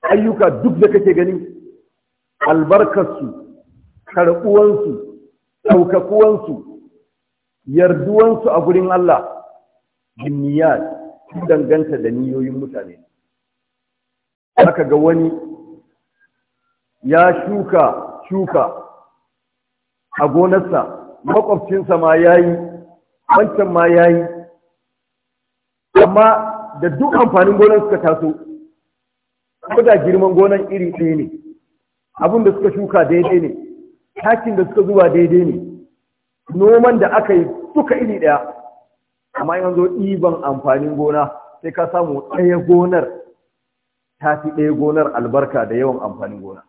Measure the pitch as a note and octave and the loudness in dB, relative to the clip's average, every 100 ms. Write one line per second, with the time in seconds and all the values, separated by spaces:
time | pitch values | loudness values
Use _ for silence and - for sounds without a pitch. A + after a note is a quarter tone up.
0 | F3+ G#3 A3 G#3+ F#3+ A#2+ - E3 G#3 G#3 | 0 0 0 0 0 0 -4 2 2 4
1 | G3 E3+ F3+ F#3 - - - - _ _ | 2 2 0 -4 -10 -20 -20 -20 _ _
2 | _ _ _ _ - D#3 D3+ G3 G#3 G3+ | _ _ _ _ -2 0 2 2 2 0
3 | F3+ - C3 - - - _ _ _ _ | -4 -6 -12 -14 -20 -20 _ _ _ _
4 | _ F#3 F3 E3+ G#3+ G#3 G#3 G#3 - - | _ -2 0 0 2 4 4 2 -4 -8
5 | - - _ _ _ _ - F#3 F3 F#3 | -12 -20 _ _ _ _ 2 2 4 0
6 | F3 G#3 G#3+ G#3 - C3 - - _ _ | 0 2 4 2 -4 -14 -14 -20 _ _
7 | _ _ _ _ _ _ - C#3+ F3+ D#3+ | _ _ _ _ _ _ -4 2 2 2
8 | C#3+ G#3 A3+ A3 A3+ D#3+ E3 F3+ F#3 F3+ | 0 4 4 4 0 0 2 0 2 0
9 | F3+ C#3+ - - - - _ _ _ _ | 2 0 0 -16 -20 -20 _ _ _ _
10 | _ _ C#3 C#3+ C#3+ C#3+ D#3+ C3+ - - | _ _ -8 -6 -4 0 0 0 -4 -12
11 | - - _ E3 E3+ D#3 C3+ D#3 D#3 C#3+ | -18 -20 _ -14 0 0 2 0 0 -4
12 | A2+ A#2+ C3 C3 C3 C3+ C3+ A2+ F#2 F2 | -4 -4 -6 -6 -6 -8 -10 -12 -16 -20
13 | _ _ _ _ _ _ _ _ _ _ | _ _ _ _ _ _ _ _ _ _
14 | _ _ _ _ _ - E3+ - D3 D3 | _ _ _ _ _ 2 2 2 0 2
15 | D#3 E3 E3 - - - - - _ _ | 2 2 0 -4 -14 -18 -20 -20 _ _
16 | _ _ _ _ _ _ _ _ _ _ | _ _ _ _ _ _ _ _ _ _
17 | B2+ D#3+ F3+ - E3+ G#3 F#3 F#3 C#3 - | 0 4 4 2 -4 -6 -2 2 2 0
18 | - - - F#3+ F#3+ - - - - _ | -12 -18 -10 -6 -2 -2 -2 -6 -20 _
19 | _ _ _ _ _ _ _ _ _ _ | _ _ _ _ _ _ _ _ _ _
20 | _ - C#3+ C#3 F#3 F#3 F#3 D#3+ - - | _ -4 -2 2 2 0 0 -4 -6 -10
21 | - - - G3 G#3+ G3 - F#3+ F3+ E3+ | -20 -18 -2 -2 0 -4 -4 -6 -2 0
22 | D#3+ D#3+ E3+ F3 F3 E3+ - - - _ | 2 4 4 4 2 -2 -8 -16 -20 _
23 | _ _ _ - G#3+ - G3 F3 E3+ E3+ | _ _ _ 2 2 -2 -2 0 2 4
24 | E3+ E3+ E3+ - - _ _ _ _ _ | 4 2 -2 -12 -18 _ _ _ _ _
25 | _ _ _ _ _ _ _ _ _ F#3 | _ _ _ _ _ _ _ _ _ 2
26 | F3 G3 A3 A3 - - - - F3 C#3+ | 4 6 4 4 -2 -12 -14 -6 -6 -2
27 | C#4 B3+ - - F#3 G#3 G#3 G#3+ G#3 F#3+ | -2 2 2 4 2 6 6 6 2 -2
28 | E3+ D#3+ D#3+ D#3 - - - _ _ _ | 0 -2 -4 -6 -12 -20 -20 _ _ _
29 | _ _ _ _ _ _ - A3+ A#3 G3+ | _ _ _ _ _ _ -4 2 4 4
30 | D3 F#3+ F#3+ F3+ G3 G3 G3 F#3+ F3 - | 4 0 2 2 2 2 -4 -6 -6 -4
31 | E3 D#3 - - - - _ _ _ _ | -4 -2 -6 -12 -20 -20 _ _ _ _
32 | _ - E3+ A3+ G3+ G3 G3+ F3+ G3+ F#3 | _ -4 -2 2 0 0 -2 -4 -2 0
33 | D#3 E3+ F3 F#3 D#3 - - - - _ | 2 0 2 0 -2 -8 -16 -20 -20 _
34 | _ - G#3+ A#3 A#3 G3 F3+ - F#3 G3+ | _ -8 -2 -2 -2 -4 -2 0 2 4
35 | E3+ E3+ E3+ F3 E3+ B2 - - - _ | 4 4 2 2 2 -4 -10 -18 -20 _
36 | _ _ _ _ _ E3+ G3+ A#3 A#3+ A#3 | _ _ _ _ _ 0 4 6 4 2
37 | G3 E3+ D#3+ F#3+ E3 - - D4+ - B3 | 0 0 2 0 0 -8 -6 -4 -2 -2
38 | A#3 G3 D#3+ D3 - - - - _ _ | -4 -2 0 0 -4 -16 -20 -20 _ _
39 | _ _ _ - D3+ F3 F#3 F3+ F3+ - | _ _ _ -10 -6 -4 -4 -2 -2 -2
40 | G3 F#3+ F3 E3 C#3+ C3+ C#3 C3+ D3 D3 | -4 -2 -2 -4 -6 -6 -2 -2 -2 -4
41 | D3 D3+ D3 - - - E3 - E3+ F3 | -2 -2 -4 -6 -20 -16 -14 -6 -4 -2
42 | E3+ C#3 - F#3 F3+ F3 F3 F3 F3+ F3+ | -4 -6 -8 -2 0 0 2 2 2 -2
43 | C#3 - - _ _ _ _ _ _ _ | -4 -10 -20 _ _ _ _ _ _ _
44 | _ _ D#3 D3+ D3+ D3+ D3+ D3+ D3+ D#3 | _ _ -4 -4 -6 -4 -2 0 -2 0
45 | D3 A#2+ A#2 C3+ C#3 C3+ A2 A2+ C3+ B2+ | -2 -4 -4 -2 -2 -4 -4 -4 -4 -4
46 | G#2 F#2 G2+ G#2 F#2+ F#2+ | -8 -10 -14 -14 -18 -20